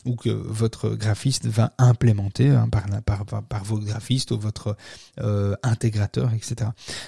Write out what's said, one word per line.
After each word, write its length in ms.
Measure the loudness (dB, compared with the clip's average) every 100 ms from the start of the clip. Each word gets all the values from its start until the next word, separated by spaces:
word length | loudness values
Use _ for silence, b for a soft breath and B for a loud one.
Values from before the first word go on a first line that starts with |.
| -6
ou 80 |
que 160 | -2 -2
votre 600 | -2 -4 -2 -2 -2 -4
graphiste 560 | -2 0 0 0 -2 0
va 260 | 2 2 4
implémenter, 720 | 6 6 4 2 0 2 4
hein, 180 | 4 4
par 180 | 2 0
la, 140 | -2
par, 240 | 0 -2 -2
par, 160 | -8
par 220 | -6 -6
vos 140 | -4 -4
graphistes 520 | -4 -6 -2 -2 0
ou 80 | -4
votre, 380 | -4 -4 -6 -6 B B B -6
euh, 360 | -2 0 0 0
intégrateur, 680 | 0 0 0 0 0 0 0
et 60 | 0
cetera. 320 | -4 -4 -4 -6 B B